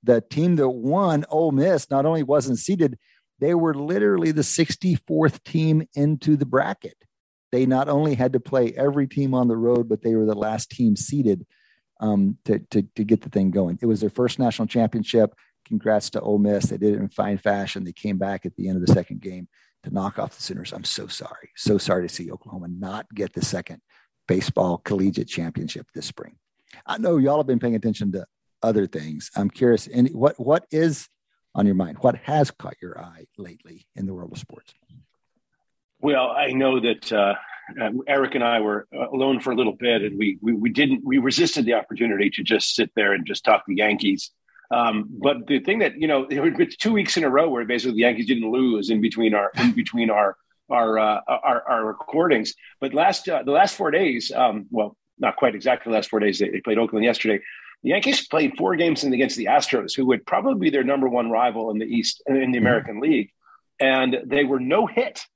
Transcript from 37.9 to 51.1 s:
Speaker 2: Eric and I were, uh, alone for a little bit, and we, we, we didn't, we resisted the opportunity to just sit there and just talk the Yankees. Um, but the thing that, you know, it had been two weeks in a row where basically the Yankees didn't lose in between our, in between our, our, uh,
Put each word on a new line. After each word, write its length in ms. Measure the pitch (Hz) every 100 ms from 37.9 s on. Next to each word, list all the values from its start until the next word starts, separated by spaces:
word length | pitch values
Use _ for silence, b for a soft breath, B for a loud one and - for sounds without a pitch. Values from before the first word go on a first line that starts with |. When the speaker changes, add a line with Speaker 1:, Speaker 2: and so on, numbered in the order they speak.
| 123 135
Speaker 2:
Eric 280 | 139 131 131
and 80 |
I 160 | 120 117
were, 260 | 107 104 - 135
uh, 140 | 127
alone 300 | 135 135 127
for 120 | 131
a 40 | 120
little 200 | 117 -
bit, 260 | 123 113
and 160 | 101 98
we, 200 | 104 92
we, 120 | 107
we 160 | 113 113
didn't, 320 | 110 143 131
we 140 | 139 135
resisted 460 | 127 139 165 - 117
the 80 |
opportunity 560 | 113 - 107 117 98 101
to 120 | 98
just 320 | 90 110 - -
sit 160 | 107 -
there 180 | 101
and 120 | 98 85
just 180 | 98
talk 200 | - 107 -
the 80 | 95
Yankees. 560 | 107 104 104 95 - _ _ b b
Um, 340 | 120 117 107 107 113
but 240 | 143 131 113
the 120 | 139
thing 200 | - 220
that, 160 | 170 -
you 80 | 156
know, 180 | 143 135
it 140 | 143
had 140 | 160 127
been 120 | 175 -
two 120 | 220
weeks 260 | 220 190 -
in 60 |
a 60 | 151
row 180 | 135 165
where 140 | 123 113
basically 300 | 120 127 110
the 60 |
Yankees 240 | 117 113 113
didn't 240 | 123 110
lose 380 | 123 127 110 98
in 100 | 110
between 340 | 110 110 110 104
our, 160 | 101 -
in 140 | 120
between 380 | 117 110 120 117
our, 280 | 104 101 - _ _ _
our, 280 | 123 113 110
uh, 240 | 107